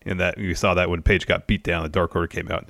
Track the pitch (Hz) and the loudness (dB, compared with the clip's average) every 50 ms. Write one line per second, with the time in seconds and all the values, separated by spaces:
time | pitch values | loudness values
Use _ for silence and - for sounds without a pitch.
0 | - - 92 90 90 87 - - 98 92 85 - - 98 90 87 90 85 87 85 | -8 -6 -2 0 0 -2 -2 -2 -4 -4 -2 0 2 2 4 4 2 2 0 2
1 | - - 101 87 - - 87 - - - 107 92 - - 85 82 82 78 76 98 | 2 4 2 2 2 0 -2 0 0 0 -2 -2 0 -2 -2 -2 -2 -2 0 0
2 | 87 82 - 87 85 80 - - - - 85 87 - | 0 0 0 -2 -2 -2 -4 -6 -6 -6 -6 -6 -8